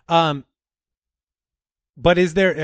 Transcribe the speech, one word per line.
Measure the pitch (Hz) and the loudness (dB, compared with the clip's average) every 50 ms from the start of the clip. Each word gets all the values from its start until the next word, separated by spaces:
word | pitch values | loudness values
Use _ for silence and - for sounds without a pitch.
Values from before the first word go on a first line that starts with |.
| _ | _
Um, | - 170 165 165 156 143 139 - _ _ _ _ _ _ _ _ _ _ _ _ _ _ _ _ _ _ _ _ _ _ _ _ _ _ _ _ _ _ | -2 0 0 0 0 -4 -6 -10 _ _ _ _ _ _ _ _ _ _ _ _ _ _ _ _ _ _ _ _ _ _ _ _ _ _ _ _ _ _
but | 135 117 170 175 | -2 0 2 2
is | 175 185 170 156 | 2 0 0 0
there, | 196 190 185 147 156 | 0 0 0 -2 -2